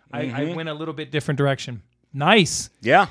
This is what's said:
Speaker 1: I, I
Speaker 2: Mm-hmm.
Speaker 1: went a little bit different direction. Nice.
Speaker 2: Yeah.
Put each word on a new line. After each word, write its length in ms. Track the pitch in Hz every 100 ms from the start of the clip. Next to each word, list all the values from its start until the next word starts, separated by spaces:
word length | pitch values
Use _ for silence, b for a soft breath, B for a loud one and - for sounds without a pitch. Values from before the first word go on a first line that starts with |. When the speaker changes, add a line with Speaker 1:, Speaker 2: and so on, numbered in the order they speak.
| _
Speaker 1:
I, 80 | -
I 40 |
Speaker 2:
Mm-hmm. 300 | 131 113 151 170
Speaker 1:
went 120 | 160
a 60 |
little 200 | 151 160
bit 160 | 151 143
different 280 | 147 - 143
direction. 420 | 143 131 - 117 - _ _
Nice. 560 | 139 156 220 165 - - _
Speaker 2:
Yeah. 240 | 107 170 190